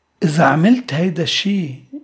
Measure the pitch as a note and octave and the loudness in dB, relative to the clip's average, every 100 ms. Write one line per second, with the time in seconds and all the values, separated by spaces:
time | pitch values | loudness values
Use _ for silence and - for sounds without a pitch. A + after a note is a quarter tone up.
0 | _ _ E3+ D3+ D3+ D3 F#3+ B3 - C#3+ | _ _ -2 2 2 4 4 2 0 -4
1 | F#3 D#3+ D#3 - G3 G3+ D3+ B2+ - C#4+ | -2 -2 -4 -4 -2 -4 -4 -10 -16 -18